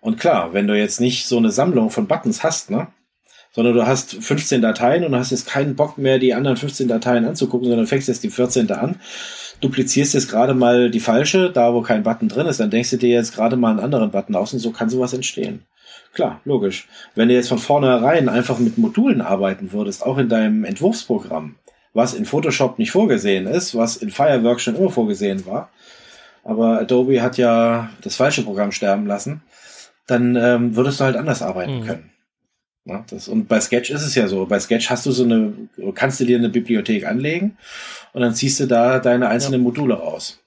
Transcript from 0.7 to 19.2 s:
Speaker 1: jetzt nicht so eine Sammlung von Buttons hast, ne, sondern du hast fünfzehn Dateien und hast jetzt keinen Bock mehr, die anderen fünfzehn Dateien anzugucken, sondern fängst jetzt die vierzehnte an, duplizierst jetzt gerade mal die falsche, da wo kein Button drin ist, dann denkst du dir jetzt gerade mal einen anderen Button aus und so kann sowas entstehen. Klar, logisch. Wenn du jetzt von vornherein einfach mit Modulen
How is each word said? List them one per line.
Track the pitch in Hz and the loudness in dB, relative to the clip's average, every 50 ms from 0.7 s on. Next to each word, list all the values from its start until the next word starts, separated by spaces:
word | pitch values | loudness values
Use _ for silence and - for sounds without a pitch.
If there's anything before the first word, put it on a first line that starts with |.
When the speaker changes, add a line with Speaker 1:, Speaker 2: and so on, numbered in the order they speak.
| 104 | 2
Speaker 1:
jetzt | 104 104 104 - - | 2 0 0 -2 0
nicht | 120 123 123 - - | 0 0 0 -2 -4
so | - 127 117 | 0 2 2
eine | 113 110 | 2 2
Sammlung | 101 117 143 180 175 123 110 110 | 2 2 0 2 2 2 0 0
von | - - 107 98 | -2 -4 -2 -2
Buttons | 151 - - 117 - - - | -2 -2 0 -4 -4 0 -2
hast, | 160 160 - - - | -2 -2 -2 -6 -4
ne, | - 123 175 - _ _ _ _ _ _ _ _ _ - _ _ _ | -4 -4 -4 -6 _ _ _ _ _ _ _ _ _ -20 _ _ _
sondern | - 113 123 117 | 2 2 4 4
du | 123 113 | 4 4
hast | 120 135 131 - - - - - | 2 0 0 -2 -8 -12 -12 -4
fünfzehn | - 143 147 - - 147 123 | -2 -2 -2 0 0 0 2
Dateien | 113 110 110 - 120 123 143 175 175 | 2 2 0 2 2 2 2 2 0
und | 156 135 | 0 0
hast | 123 123 120 | -2 -2 -2
jetzt | 127 120 - | -4 -6 -6
keinen | - - 139 143 147 135 | -4 -4 -2 -2 -2 0
Bock | 147 147 151 - | -2 -2 -4 -2
mehr, | - 139 135 135 131 | -2 2 2 2 4
die | 127 127 117 | 4 2 2
anderen | 117 135 139 127 | 2 0 0 0
fünfzehn | - - 143 - - 135 123 | -2 -2 -8 -4 -4 -2 0
Dateien | 113 113 - 123 123 117 113 | 0 0 0 0 0 2 0
anzugucken, | 113 - - 131 123 - 123 123 123 | 0 -2 -2 -2 -2 -2 -2 0 0
sondern | 120 117 113 | 2 2 2
fängst | 113 - 135 139 - | 0 0 -2 0 -2
jetzt | 120 - - | -4 -4 -4
die | 107 | -8
vierzehnte | - - 123 123 - 131 113 101 101 80 | -2 -2 -2 0 0 0 0 0 -2 -2
an, | 107 156 180 190 - - - - - - - - - - - - | -2 -4 -4 -6 -10 -18 -16 -14 -14 -14 -14 -16 -16 -18 -12 -4
duplizierst | - 131 120 - 127 131 - 139 139 139 - | -4 -2 0 0 -2 0 2 0 0 2 0
jetzt | 143 131 - | 0 -2 0
gerade | - 110 120 131 135 | 0 2 2 2 2
mal | 127 127 120 123 123 123 117 | 2 4 4 4 4 4 2
die | 110 113 | 0 0
falsche, | 110 - 110 120 147 151 - 190 185 180 | 0 2 2 2 2 2 2 2 2 2
da | 180 131 120 120 120 | 2 2 2 4 2
wo | 120 | 0
kein | 113 - 113 107 104 | 0 0 -2 0 0
Button | 110 113 113 113 107 | -2 -2 0 -2 -2
drin | - 127 156 175 | -2 -2 -2 -2
ist, | 135 - | 0 -2
dann | 113 104 | -2 0
denkst | 101 113 123 - | 0 0 0 0
du | - | -2
dir | 117 123 120 | 0 2 4
jetzt | 120 120 113 110 - | 4 2 2 -2 -4
gerade | - 131 117 131 | -2 0 0 2
mal | 127 120 113 | 2 2 2
einen | 110 104 | 2 0
anderen | 98 131 147 123 110 104 | 0 -2 0 0 0 0
Button | 98 98 98 - 104 | -2 -4 -4 -2 -2
aus | 90 101 110 - | -2 -2 -2 -6
und | 127 | -6
so | 110 117 113 | -6 -6 -4
kann | - 117 110 | -2 -4 -2
sowas | 120 127 127 123 127 | 0 0 -2 -2 -4
entstehen. | 127 131 - - - 120 - - - _ _ _ _ _ - - - _ _ _ | -6 -6 -6 -6 -4 -6 -6 -6 -12 _ _ _ _ _ -20 -20 -20 _ _ _
Klar, | - 165 117 - - _ | -4 -4 -4 -4 -8 _
logisch. | 120 139 120 101 98 95 - - _ - - - - _ | -2 0 0 0 0 -4 -4 -12 _ -20 -20 -20 -12 _
Wenn | - 113 120 | 2 4 4
du | 123 | 4
jetzt | 123 120 - | 4 4 2
von | 131 110 | -2 -4
vornherein | - - 143 147 139 131 127 120 113 135 160 170 135 123 | 0 2 2 4 4 4 4 4 4 4 4 4 2 2
einfach | 104 120 120 - 127 113 | 2 0 0 0 0 0
mit | 120 110 110 - | 0 0 2 2
Modulen | 113 107 - - 233 277 214 127 | 0 0 2 2 2 2 2 0